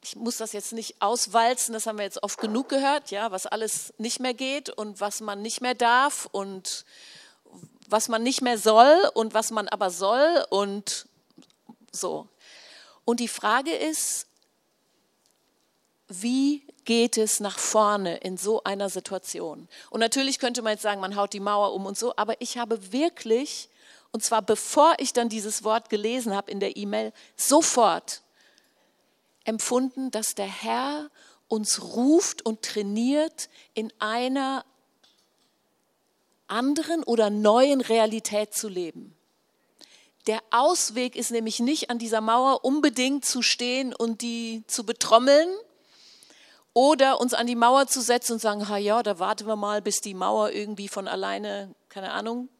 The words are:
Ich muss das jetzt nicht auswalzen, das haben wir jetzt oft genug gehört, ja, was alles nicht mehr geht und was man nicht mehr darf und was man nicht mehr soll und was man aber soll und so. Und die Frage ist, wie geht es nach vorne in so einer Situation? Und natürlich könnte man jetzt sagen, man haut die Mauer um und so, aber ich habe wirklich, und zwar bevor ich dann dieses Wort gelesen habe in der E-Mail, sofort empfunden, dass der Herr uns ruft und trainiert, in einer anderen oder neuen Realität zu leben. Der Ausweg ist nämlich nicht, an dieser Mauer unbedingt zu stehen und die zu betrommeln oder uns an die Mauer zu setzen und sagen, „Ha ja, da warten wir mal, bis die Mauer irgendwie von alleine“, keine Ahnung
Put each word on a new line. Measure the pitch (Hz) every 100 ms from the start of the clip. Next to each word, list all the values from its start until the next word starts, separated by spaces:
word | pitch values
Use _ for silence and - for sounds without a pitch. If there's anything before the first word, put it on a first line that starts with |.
Ich | - -
muss | 233 247
das | 220
jetzt | 208 -
nicht | 226 214 -
auswalzen, | 202 233 - 214 226 247 -
das | 220 226
haben | 214
wir |
jetzt | 202 -
oft | 202 -
genug | 220 214 269
gehört, | 269 269 285 -
ja, | 202 226
was | 190 -
alles | 214 220 - - -
nicht | 220 -
mehr | 254
geht | 247 262 277 285
und | - 214 202
was | 208 202
man | 214 202
nicht | 214 -
mehr | 247 254
darf | 240 240 285 - -
und | - 196 190 180 - - - - - - _ _ 180 175 _ -
was | 214 220
man | 226
nicht | 233 269
mehr | 247 233
soll | 220 220 254 320 392
und | - 220
was | 214 220
man | 220 202
aber | 208 190
soll | 175 190 240 302 339 -
und | 196 202 202 - - - _ _ _ - _ _ - _
so. | - 185 156 - _ - - - - - _ -
Und | 233
die | 233
Frage | - 208 233 277
ist, | 330 311 311 - - - _ _ _ _ _ _ _ _ _ _ _ _ _ _ _ _ _ _
wie | 180 226 262 277 294 _ - -
geht | 233 240 -
es | 214 -
nach | 208 -
vorne | - 214 208 208 190 165
in | 185 185
so | 190 220
einer | - 196 202
Situation? | 185 - 190 - 165 170 156 165 - -
Und | 214
natürlich | 226 262 269 269
könnte | 254 247
man | 220
jetzt | 214
sagen, | 220 202
man | 190 202
haut | 202
die | 208
Mauer | 196 208 202
um | 190 196
und | 202
so, | 233 -
aber | 208 226
ich | 247 247
habe | 233 226 190
wirklich, | 233 330 330 226 226 285 - - _ _ - _
und | 233
zwar | - 226
bevor | 214 214 - - 302 330
ich | 262
dann | - 233
dieses | 220 208 214
Wort | 214 220 -
gelesen | 214 214 254 233 196
habe | 202
in | 202
der | 196 196
E-Mail, | 202 214 220 - - _
sofort | - 285 320 - 214 170 - - _ _ _ _ _ _ _ _ _ _ _ _
empfunden, | - 226 - 247 262 262 262
dass | 214 220 -
der | 196
Herr | 190 220 233 262 294 302 _ - _ _
uns | 226 214 -
ruft | 208 214 254 320 415 - -
und | 220
trainiert, | - 214 202 208 240 285 320 - - _ _
in | - 220 _
einer | 214 233 254 269 269 269 - _ _ _ _ _ _ _ _ _ _ _ _ _ _ _ _ _ _
anderen | 202 262 294 311 339
oder | 277 233 214
neuen | 208 214 226 269 277
Realität | 240 226 220 220 - 208 214
zu | - 220
leben. | 185 170 160 - _ _ _ _ _ _ _ - _ _ _ -
Der | 220 -
Ausweg | 233 285 349 - 220 247 247
ist | 240
nämlich | 233 226 -
nicht, | 240 311 -
an | 233
dieser | 226 220
Mauer | 220 233 262 262
unbedingt | 254 294 294 240 254 285 -
zu | 254
stehen | 233 - 240 254 262
und | - 233 220
die | 240 233 226 226 220
zu | - 220
betrommeln | 240 - 226 254 285 339 381 453 _ _ _ - - _ - - _ _
oder | - 269 302 269 262
uns | 247
an | 240 240
die | 240
Mauer | 233 262 269
zu | 269
setzen | 240 240 -
und | 226
sagen, | 220 208 202
„Ha | 208
ja, | 202 220
da | 214 185
warten | 185 208 214
wir | 214
mal, | 202 208
bis | 208 202
die | 208
Mauer | 185 185 214 214
irgendwie | - 208 214 202
von | - 196
alleine“, | 190 196 196 208 202 196 - _
keine | - 190
Ahnung | 180 214 240 254 _